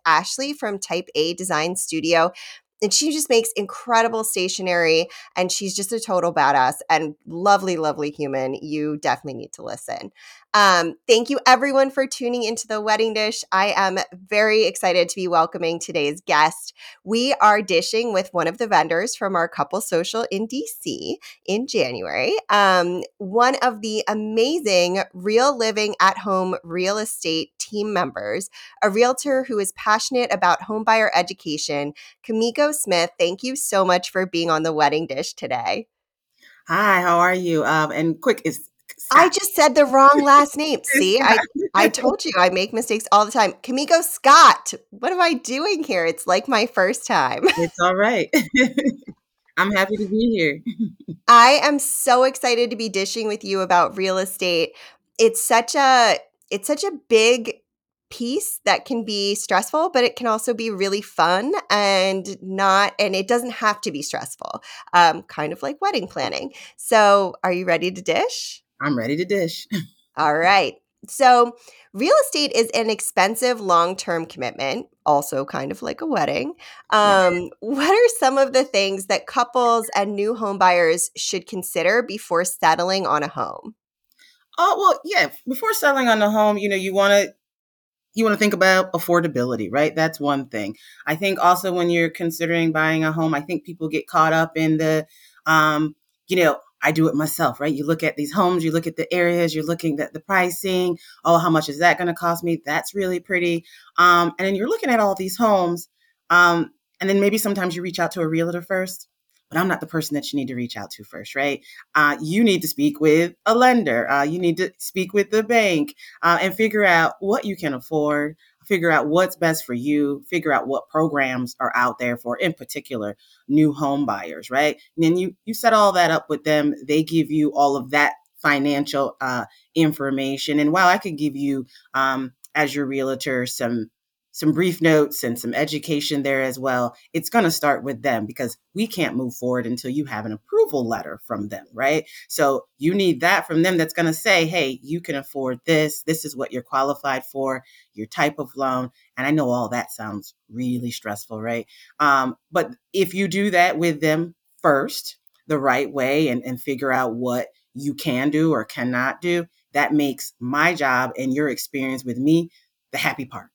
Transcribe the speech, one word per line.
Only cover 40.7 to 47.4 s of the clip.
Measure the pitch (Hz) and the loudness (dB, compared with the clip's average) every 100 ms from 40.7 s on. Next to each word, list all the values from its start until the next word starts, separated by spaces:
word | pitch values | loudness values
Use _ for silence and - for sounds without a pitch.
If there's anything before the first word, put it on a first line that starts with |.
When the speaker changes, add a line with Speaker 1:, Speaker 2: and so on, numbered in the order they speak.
| 262 | -4
Speaker 2:
<laughs> | |
It's | - | 0
Speaker 1:
See, | 285 185 226 | 2 2 4
I, | 269 220 | 4 2
Speaker 2:
Scott. | - - 392 | 0 -6 -2
Speaker 1:
I | 190 220 | 2 2
told | 233 247 403 | 2 -2 -2
you | 320 196 | -2 2
I | 185 | 2
make | 185 202 | 2 -2
mistakes | 226 - 220 - | -4 -2 -4 2
all | 202 208 | 4 4
the | |
time. | 240 202 - | 2 0 0
Kamiko | - 254 294 339 | -6 -4 2 2
Scott, | 359 - 269 302 285 - - - _ | 2 2 8 10 10 8 0 -12 _
what | 202 247 | -8 -4
am | 370 | 2
I | 339 | 2
doing | 262 - 262 370 349 | 0 -4 -4 -2 -2
here? | 302 185 165 | -2 0 0
It's | 165 - | -2 0
like | 185 - | 0 2
my | 226 226 | 0 0
first | - 190 - - | 2 0 0 -2
time. | 196 127 - | 0 0 2